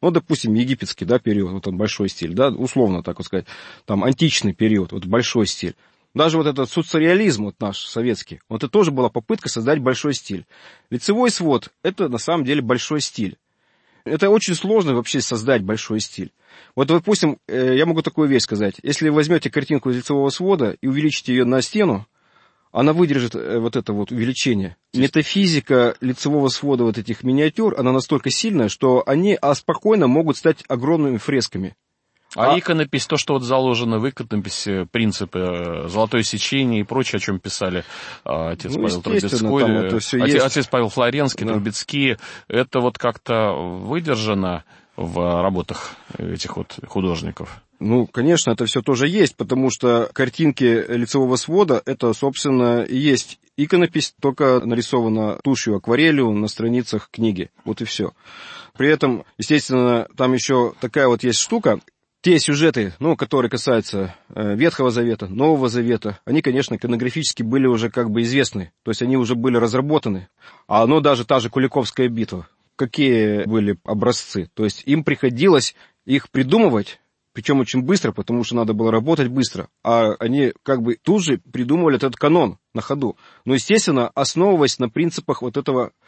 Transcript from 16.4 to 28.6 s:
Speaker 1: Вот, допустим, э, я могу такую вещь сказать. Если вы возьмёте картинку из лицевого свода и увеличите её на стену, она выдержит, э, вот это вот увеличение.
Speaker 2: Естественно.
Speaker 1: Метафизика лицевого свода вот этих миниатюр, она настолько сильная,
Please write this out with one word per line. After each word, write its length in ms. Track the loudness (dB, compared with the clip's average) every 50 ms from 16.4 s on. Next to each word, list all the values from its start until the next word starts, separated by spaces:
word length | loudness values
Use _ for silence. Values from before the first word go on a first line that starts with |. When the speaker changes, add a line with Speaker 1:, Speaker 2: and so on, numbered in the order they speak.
| _ _ -20 -20 -20 _ _
Speaker 1:
Вот, 140 | -2 2 2
допустим, 480 | 2 2 2 0 0 2 2 0 -2 -4 _ -6
э, 280 | -4 -2 0 2 2
я 80 | 2 2
могу 160 | 2 0 0
такую 300 | -2 -2 0 0 2 2
вещь 140 | 2 2 2
сказать. 320 | 0 -2 -2 -2 -2 -4 -4 -6
Если 280 | -6 -2 0 0 2
вы 60 | 2
возьмёте 340 | 2 2 2 2 0 0 -2
картинку 400 | -4 -4 -2 0 -2 0 0 -2
из 60 | -2
лицевого 340 | -2 -2 -2 0 0 2 0
свода 440 | 0 0 0 0 2 2 0 -2 -2 -4
и 60 | -4
увеличите 480 | -4 -2 0 0 0 0 -2 -2 0 2
её 100 | 2 2
на 160 | 4 2 2
стену, 460 | 0 0 0 0 2 2 0 -2 -4 -10 _ _ _ _ _ _ _ _ _ _ _ _ 0
она 200 | 2 2 4 4
выдержит, 420 | 4 4 4 2 2 0 -2 -4
э, 240 | -6 -6 -4 -2 -2
вот 180 | -2 -2 -2
это 160 | -4 -4 -4 -4
вот 180 | -4 -4 -4 -4
увеличение. 640 | -4 -2 -2 -2 -2 -2 0 0 0 -2 -4 -8 -14 _ _ 0
Speaker 2:
Естественно. 100 | 0 0
Speaker 1:
Метафизика 920 | 2 2 0 0 0 0 2 2 2 2 0 0 2 4 4 4 4 2 -2
лицевого 480 | -4 -4 -4 -4 -2 0 0 2 2 0
свода 360 | 0 -2 -2 0 0 2 2
вот 140 | 0 0 -2
этих 260 | -4 -6 -8 -4 -2
миниатюр, 540 | 0 2 2 2 0 0 0 0 0 0 0
она 140 | 0 2 2
настолько 380 | 2 0 0 -2 -2 0 -2
сильная, 380 | -2 -2 -2 0 0 0